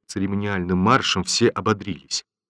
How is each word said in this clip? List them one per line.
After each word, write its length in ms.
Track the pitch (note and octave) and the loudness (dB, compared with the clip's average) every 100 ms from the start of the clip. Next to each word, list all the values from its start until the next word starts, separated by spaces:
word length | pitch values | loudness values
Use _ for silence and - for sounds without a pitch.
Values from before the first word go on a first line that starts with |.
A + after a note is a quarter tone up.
| - | -12
церемониальным 720 | G2+ G2 G2+ G2+ G2 F2 F2+ | -4 -2 -2 -2 -2 0 2
маршем 460 | G2 C3 - F#2+ | 4 4 2 -2
все 240 | F2+ - A2+ | -2 2 2
ободрились. 760 | - F#2+ G#2 G#2 D#2+ - - - _ _ | 2 0 -2 -2 -10 -8 -10 -10 _ _